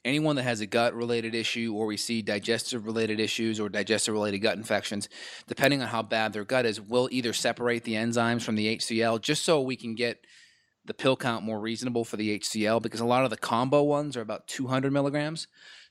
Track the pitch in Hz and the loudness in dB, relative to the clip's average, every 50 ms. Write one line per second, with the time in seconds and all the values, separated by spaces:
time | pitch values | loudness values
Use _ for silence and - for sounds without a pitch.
0 | - 117 139 151 156 156 147 135 127 127 117 107 107 98 - 117 117 120 - 117 | -2 0 0 2 2 2 2 2 2 0 0 0 -2 0 2 4 4 2 2 0
1 | 117 117 120 117 113 113 113 117 110 - - 120 113 117 107 104 110 107 104 101 | -2 0 0 0 0 -2 -2 -2 -2 -2 -2 -2 -2 -2 -2 -2 -2 -2 -2 -4
2 | - - 117 113 107 110 104 104 101 113 113 110 - - - 120 104 110 110 113 | -4 -2 -2 -2 0 0 -2 -2 0 0 0 0 0 -4 -6 -6 -4 -4 -2 0
3 | 113 110 107 107 110 104 - - 113 113 110 107 107 101 92 104 98 98 110 104 | 0 0 0 0 0 0 0 0 0 0 0 -2 -2 -2 -2 -2 0 2 2 2
4 | - - 107 107 104 104 101 98 104 110 92 98 110 - 110 98 - - 107 101 | 2 2 0 0 0 0 0 0 2 0 0 0 -2 -2 -2 0 0 -2 -4 -6
5 | 98 - - - - - - - - - - - 139 135 143 139 123 113 113 113 | -6 -8 -12 -14 -16 -14 -16 -14 -12 -10 -2 2 4 4 4 2 0 -2 -2 -2
6 | 110 104 117 110 110 110 104 107 101 - 131 127 123 113 104 110 101 101 117 123 | -2 0 0 0 0 0 -2 -4 -4 0 2 2 2 2 0 -2 -4 0 2 2
7 | 127 - 113 127 117 117 104 - - 123 117 - 120 120 120 117 113 117 110 107 | 2 2 0 -2 -2 -2 -2 0 0 0 0 0 0 -2 0 -2 -2 -2 -2 0
8 | 113 117 113 120 117 117 117 117 113 - 110 107 107 110 113 101 - - 117 110 | 0 0 2 2 2 2 2 0 0 0 0 0 2 0 0 -2 -2 -2 0 2
9 | 113 113 113 113 - - 151 151 - - 170 147 131 131 127 - - 117 110 107 | 2 2 2 0 0 0 0 0 2 4 4 4 2 0 -2 -4 -6 -6 -4 -2
10 | 120 117 110 - _ _ - - - - _ _ _ _ _ _ _ - - - | -2 -2 -2 -4 _ _ -20 -20 -20 -20 _ _ _ _ _ _ _ -12 -6 0
11 | - 135 131 - 131 127 117 107 98 110 110 107 104 110 117 110 123 127 120 117 | 2 2 2 2 2 -2 -2 -2 -2 -4 -4 -2 -2 -4 -4 -4 -4 -2 0 -2
12 | 113 - - 104 107 107 104 98 - - - 110 104 104 113 117 117 117 - 107 | -2 -2 -2 -2 -2 -2 -2 -2 -4 -4 -2 0 2 2 2 2 0 -2 -2 -2
13 | 117 120 123 127 131 127 107 - - - 120 117 127 131 139 147 147 147 147 143 | 2 4 4 4 4 2 0 -4 -4 0 0 2 2 4 4 4 4 4 4 2
14 | 151 147 139 123 110 104 107 - - - - - 135 123 131 131 135 139 139 143 | 0 -2 -6 -6 -6 -6 -8 -8 -8 -8 -6 -6 -2 0 0 0 2 2 2 2
15 | 139 143 139 147 147 151 143 160 - - _ - - - - - - - | 2 0 0 -2 -4 -4 -6 -8 -10 -12 _ -20 -20 -20 -20 -20 -18 -14